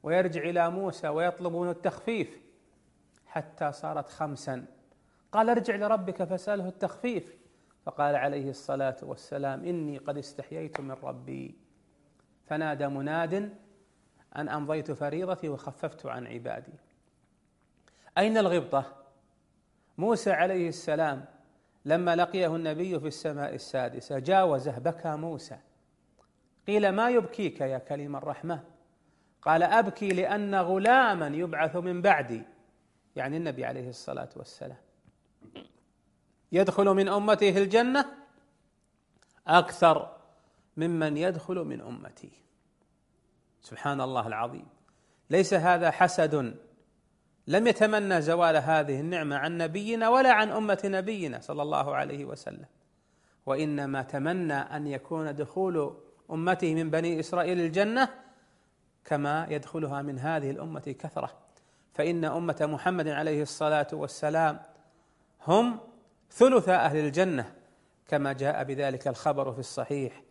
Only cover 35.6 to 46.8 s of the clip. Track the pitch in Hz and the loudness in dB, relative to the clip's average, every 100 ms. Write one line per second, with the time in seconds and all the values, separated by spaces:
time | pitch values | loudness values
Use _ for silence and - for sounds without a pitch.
35.6 | - _ _ _ _ _ _ _ _ 170 | -20 _ _ _ _ _ _ _ _ 2
36.6 | 190 190 202 196 196 202 208 214 202 185 | 2 4 4 4 2 2 4 4 6 4
37.6 | 196 220 247 269 277 - - _ _ _ | 4 4 4 2 0 -6 -20 _ _ _
38.6 | _ _ _ _ _ _ _ _ - 170 | _ _ _ _ _ _ _ _ 6 6
39.6 | 175 - 170 151 - - - _ _ _ | 6 6 6 6 0 -12 -20 _ _ _
40.6 | _ - 165 165 156 147 180 170 - 180 | _ -4 -2 0 0 2 0 -2 -6 -6
41.6 | 151 123 - 117 95 - - _ _ _ | -6 -8 -12 -14 -16 -20 -20 _ _ _
42.6 | _ _ _ _ _ _ _ _ _ _ | _ _ _ _ _ _ _ _ _ _
43.6 | - 110 143 139 131 127 113 107 120 135 | -18 -8 -6 -4 -2 -2 -4 -4 -6 -6
44.6 | - _ _ _ _ _ _ 165 190 190 | -16 _ _ _ _ _ _ 2 4 4
45.6 | 170 175 170 - 180 - 156 147 123 - | 4 4 4 6 4 6 2 2 -2 -8
46.6 | - _ | -20 _